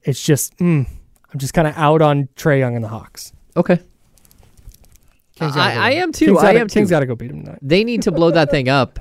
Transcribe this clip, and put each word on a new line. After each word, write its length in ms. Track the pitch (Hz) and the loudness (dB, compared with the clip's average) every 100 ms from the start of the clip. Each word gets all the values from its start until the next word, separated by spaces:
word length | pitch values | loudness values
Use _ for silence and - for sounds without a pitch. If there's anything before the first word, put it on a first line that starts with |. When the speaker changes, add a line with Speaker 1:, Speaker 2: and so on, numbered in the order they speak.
Speaker 1:
It's 180 | - 131 | -8 -4
just, 360 | - 143 - - | 0 0 -2 -2
mm, 280 | 175 156 127 - - _ _ | 0 0 -2 -8 -20 _ _
I'm 60 | 139 | -10
just 160 | 135 | -4
kinda 180 | - 156 151 | 0 0 2
out 260 | 151 156 | 2 4
on 260 | 151 143 135 - | 4 2 -2 -4
Trae 220 | 160 139 | 0 0
Young 160 | 127 | 0
and 100 | 120 | -4
the 40 | 110 | -6
Hawks. 440 | 110 92 - - - _ - | -10 -14 -20 -20 -20 _ -2
Speaker 2:
Okay. 220 | 175 175 - _ _ _ _ _ _ _ - - _ - _ _ _ - | 0 0 -2 _ _ _ _ _ _ _ -20 -20 _ -20 _ _ _ -8
Speaker 1:
Kings 180 | 156 | -6
gotta 160 | 143 185 | -2 -2
Speaker 2:
I, 40 | |
Speaker 1:
go. 60 | - | 0
Speaker 2:
I 100 | 214 | -2
am 180 | 294 359 | -2 -4
too. 140 | - 320 | 0 4
Speaker 1:
Kings 120 | 196 | 4
Speaker 2:
I 40 | |
Speaker 1:
gotta, 160 | 208 226 | 6 4
Speaker 2:
am 80 | 220 | 2
too. 60 | 214 | 0
Speaker 1:
Kings 100 | 202 | 2
gotta 160 | 160 127 | 2 0
go 80 | |
beat 160 | 120 120 | -6 -10
'em 140 | 151 | -14
tonight. 140 | 151 - | -16 -12
Speaker 2:
They 220 | 135 180 | 0 0
need 180 | 226 233 | 0 -2
to 80 | - | -2
blow 220 | 175 170 | 0 2
that 180 | 165 147 | 2 2
thing 180 | 143 127 | 0 0
up 300 | 139 120 - | 0 0 -4